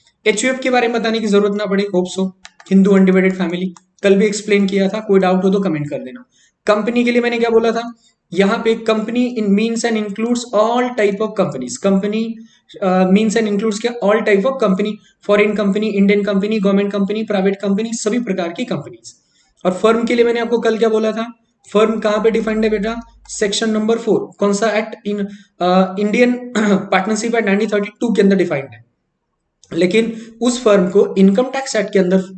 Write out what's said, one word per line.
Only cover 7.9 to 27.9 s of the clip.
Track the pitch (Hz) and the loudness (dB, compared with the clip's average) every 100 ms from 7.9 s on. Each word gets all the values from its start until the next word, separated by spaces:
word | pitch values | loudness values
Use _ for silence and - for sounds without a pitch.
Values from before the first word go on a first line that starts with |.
| - _ _ _ | -12 _ _ _
यहाँ | 190 196 226 220 | 0 0 0 -2
पे | 220 - | -2 -2
company | 214 - 240 247 247 | -2 -2 -2 -2 -2
in | 208 202 | 0 0
means | 226 226 233 | 0 -2 -2
and | |
includes | 220 208 202 233 240 - 202 | -2 -4 -4 -2 -2 -2 0
all | 220 240 | 0 0
type | 247 247 202 196 | -2 0 -2 -2
of | 214 - | -4 -2
companies। | 185 127 123 - 196 | -4 -4 -10 -4 0
Company, | 196 208 220 226 226 - _ _ - | 0 0 -4 -4 -8 -16 _ _ -6
uh, | 190 185 190 | 0 2 4
means | 196 220 220 | 4 4 0
and | 220 | 0
includes | 202 220 208 | -2 -2 -2
क्या? | 240 240 196 | -4 -2 0
All | 226 | 2
type | 208 202 | 2 2
of | 254 269 | 2 0
company, | 214 185 214 214 _ _ | 0 0 -2 -6 _ _
foreign | - 208 208 202 | 0 2 2 0
company, | 208 202 214 | 0 0 0
Indian | 202 196 208 | 2 2 2
company, | 202 196 208 220 | 0 0 0 0
government | 196 196 202 | 2 2 0
company, | 202 196 214 | -2 -2 -2
private | 220 202 196 196 | -2 0 0 -2
company, | 202 196 226 | -2 -2 -2
सभी | 233 214 240 | -4 -4 -2
प्रकार | 196 180 170 | -2 -4 -6
की | 170 247 | -6 -6
companies। | 156 - - - - _ _ _ _ 190 | -6 -8 -18 -20 -20 _ _ _ _ -4
और | |
firm | 185 214 226 | 0 2 2
के | 233 240 | 0 2
लिए | 233 | 2
मैंने | 233 | 0
आपको | 233 233 | -2 -2
कल | 226 220 | 0 0
क्या | 226 | 0
बोला | 220 220 | 0 -2
था? | 214 233 - _ _ _ | -4 -8 -12 _ _ _
Firm | 202 220 220 | 0 2 0
कहाँ | 214 208 | -2 0
पे | 214 | 2
डिफाइंड | 220 208 220 | 0 0 -2
है | 220 | 0
बेटा? | 214 208 240 - _ - | -2 -2 -6 -12 _ -16
Section | - 208 196 226 | -4 -4 -2 -2
number | 214 214 226 | 0 0 0
फ़ोर। | - - - - | 0 0 -2 -4
कौन | 202 | -2
सा | 202 226 | 0 0
act? | 214 220 - 208 | 0 -4 -8 -6
in, | 208 202 - _ _ | -6 -6 -10 _ _
uh, | 180 185 185 190 | 2 2 2 0
Indian | 208 240 247 247 - | 0 2 2 0 -4
<clears throat> | 214 | -2
partnership | 214 190 - - 220 214 233 233 | 2 0 2 0 0 -2 0 0
एक्ट | 208 | 2
नाइनटीन | 196 220 | 0 0
थर्टी | 208 202 | -2 -4